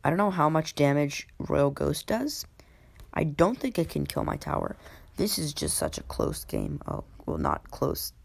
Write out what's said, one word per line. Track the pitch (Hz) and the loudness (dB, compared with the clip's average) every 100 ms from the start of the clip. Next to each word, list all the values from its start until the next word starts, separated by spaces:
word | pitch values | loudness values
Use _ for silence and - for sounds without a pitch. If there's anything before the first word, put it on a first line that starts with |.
I | - | 2
don't | 175 | 4
know | 208 | 2
how | 185 151 | 4 4
much | 160 160 - | 4 0 4
damage | 143 143 143 - - - | 4 6 2 -2 -10 -10
Royal | - - 143 | 0 4 4
Ghost | 139 - 156 - | 2 0 -2 -2
does. | 220 285 - - - - - - - - | -2 -2 -6 -12 -16 -20 -20 -20 -20 -6
I | - 156 | -2 -2
don't | 147 170 262 | 4 4 4
think | 269 202 | -2 -2
it | 160 | -2
can | 151 143 | -2 -2
kill | - | -2
my | - - | -2 -4
tower. | - - - - - - - - | -2 -2 -2 -8 -16 -20 -16 -2
This | 208 - | -2 0
is | 156 | -4
just | 143 151 - | -4 -4 -2
such | 156 - | -2 -4
a | |
close | - - - - - | -10 -2 -2 -2 -4
game. | 52 50 143 - | -4 -4 -6 -6
Oh, | - - - - | -8 -8 -12 -6
well, | 160 | -2
not | - 73 - | 0 -2 -4
close | - 139 - - - | -4 -2 -2 -8 -12